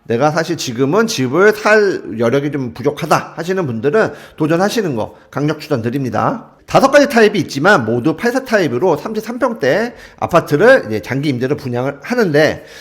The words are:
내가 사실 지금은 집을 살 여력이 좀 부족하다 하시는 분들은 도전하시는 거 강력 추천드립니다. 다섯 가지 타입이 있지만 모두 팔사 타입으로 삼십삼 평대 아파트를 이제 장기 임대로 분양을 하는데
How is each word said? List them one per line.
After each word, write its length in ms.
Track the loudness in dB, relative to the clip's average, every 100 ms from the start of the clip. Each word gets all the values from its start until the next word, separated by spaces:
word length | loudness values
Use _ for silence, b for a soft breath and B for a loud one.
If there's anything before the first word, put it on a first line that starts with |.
내가 260 | -4 0 0
사실 260 | 0 -2 -4
지금은 500 | -6 -2 0 2 0
집을 460 | -2 -2 2 2
살 680 | 2 2 2 2 -2 -6 -2
여력이 320 | 0 0 -2
좀 220 | -6 -8
부족하다 640 | -6 -4 -2 0 0 -2 -8
하시는 300 | -6 -4 -4
분들은 460 | -2 0 2 0 B B B
도전하시는 580 | 0 2 0 0 -2 -4
거 180 | -6 B B
강력 300 | -4 -2 -4
추천드립니다. 920 | -4 -4 -2 -4 -4 -2 -2 -2 -8 _ 0
다섯 240 | 2 4
가지 200 | 4 4
타입이 280 | 4 2 2
있지만 440 | -4 0 2 4
모두 320 | 2 0 0 -2
팔사 280 | -2 -2
타입으로 520 | 0 0 0 0 0 0
삼십삼 420 | -2 -8 -8 -4
평대 560 | -4 -2 0 0 -2 -8 B B
아파트를 680 | 0 0 2 4 6 6 4
이제 160 | -6
장기 260 | -4 -4 -2
임대로 280 | -2 -2 -4
분양을 420 | -6 -4 -4 -6
하는데 600 | -4 0 2 4 2 0 B B